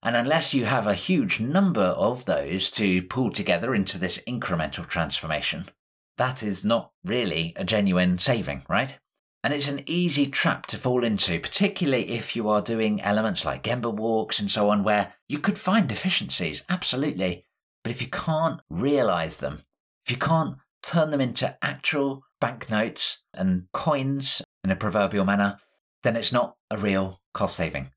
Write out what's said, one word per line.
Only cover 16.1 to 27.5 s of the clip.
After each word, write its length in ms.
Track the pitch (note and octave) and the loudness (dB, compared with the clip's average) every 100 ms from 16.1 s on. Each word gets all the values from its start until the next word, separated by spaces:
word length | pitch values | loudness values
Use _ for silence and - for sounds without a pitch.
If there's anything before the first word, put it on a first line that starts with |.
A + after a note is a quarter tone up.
| - - - E2+ D2+ - | -2 -2 -4 -4 -6 -4
absolutely. 800 | F#2 - B2+ D3 F#2 F#2 F2 _ _ _ _ | -4 -2 -2 -2 0 -2 -2 _ _ _ _
But 80 | - | -6
if 100 | A#2 | -6
you 80 | B2+ | -6
can't 500 | - - D#3 D#3+ - _ | -4 -2 2 0 -2 _
realize 680 | - B2+ C#3+ A#2 F2 D#2+ - | -2 2 4 4 2 0 -2
them, 260 | C#2 - _ _ _ _ - | -4 -8 _ _ _ _ -6
if 60 | |
you 60 | B2 | -2
can't 400 | - E3 D#3 C3+ _ _ | 2 2 2 -4 _ _
turn 280 | - E3 D#3 | -2 2 2
them 100 | D3 | 2
into 360 | B2+ A2 A2 - | 0 0 -4 -2
actual 640 | - - - D3+ C#3 C3+ _ _ | -6 -4 -2 0 0 -2 _ _
banknotes 800 | A#2 A#2+ - G#2+ A2+ - - - _ | -4 -4 -4 0 0 0 -4 -4 _
and 340 | - F#2+ F2+ F#2 | -4 0 0 -2
coins 680 | - - D3 C3+ C#3 C3+ - - _ F#2+ | -4 0 0 0 -2 -2 -4 -8 _ -2
in 60 | |
a 40 | F#2+ | 0
proverbial 480 | G#2+ G#2+ G2 G2+ | 0 2 2 2
manner, 340 | F#2+ G2+ G2+ G2+ _ _ _ _ | 2 2 2 -2 _ _ _ _
then 140 | A#2 A2+ | -2 0
it's 160 | A2 | 0
not 240 | B2 A#2+ - _ | 2 0 -4 _
a 80 | G#2 | -2
real 440 | G#2 G2 F#2+ F#2 _ | 0 2 0 -6 _
cost 220 | - G2 | -4 -2